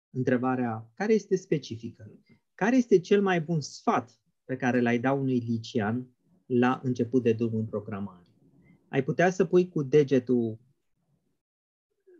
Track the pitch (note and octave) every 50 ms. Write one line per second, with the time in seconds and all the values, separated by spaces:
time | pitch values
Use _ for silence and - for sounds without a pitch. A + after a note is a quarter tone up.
0 | _ _ - B2+ B2+ B2 B2+ A#2 B2+ C3 B2+ B2+ B2 A#2 A2 A2 A2+ - _ -
1 | G3 A3 A3 G#3 - - F#3+ F3+ - - F3+ D3+ - - A#2 A2+ - A2+ - -
2 | A2 G#2 - - _ _ _ _ _ _ _ - F#3 A3+ C4 C4 A#3+ - G3+ F3+
3 | E3 - G3+ G3+ G3+ F#3+ F3+ E3+ D3+ D#3 E3+ D#3 C3+ - - - - A#3 A3 -
4 | A2+ - _ _ _ _ _ _ _ - C3 B2+ C3+ B2 A#2+ B2 A#2+ A#2+ A#2+ A#2+
5 | A#2 C3 C#3 C#3 C#3 C3 B2+ B2 A#2 A#2 A#2 A#2 A2+ - - B2 G2+ G#2 A#2 B2+
6 | B2+ - _ _ _ _ _ _ _ - B2+ A#2+ B2 B2 C3 - - C3 B2 -
7 | B2 A#2 C3+ B2+ A2+ A#2 A2 A2 A#2+ A2+ A2+ A2 A2 A2 - G#2 - - G#2+ G2
8 | G2+ G2 - - - _ _ _ _ _ _ _ _ _ _ _ _ _ - C#3
9 | C3+ - C#3 - E3+ F#3 F#3 - F#3+ D#3+ F3+ F3+ F3+ F3+ - D#3+ C#3+ C3 C3+ D3+
10 | C#3+ C3+ C#3 B2+ B2 - B2+ A#2+ A#2 A2+ A2 - _ _ _ _ _ _ _ _
11 | _ _ _ _ _ _ _ _ _ _ _ _ _ _ _ _ _ _ _ _
12 | _ F#4+ F4+ D#4+